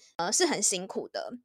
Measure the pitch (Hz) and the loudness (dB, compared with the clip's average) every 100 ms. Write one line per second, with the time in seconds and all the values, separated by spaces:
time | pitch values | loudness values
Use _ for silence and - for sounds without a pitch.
0 | - - 175 262 339 190 208 185 190 233 | -8 -4 0 4 4 4 2 0 -2 -6
1 | 123 - - 247 | -6 -6 -8 -10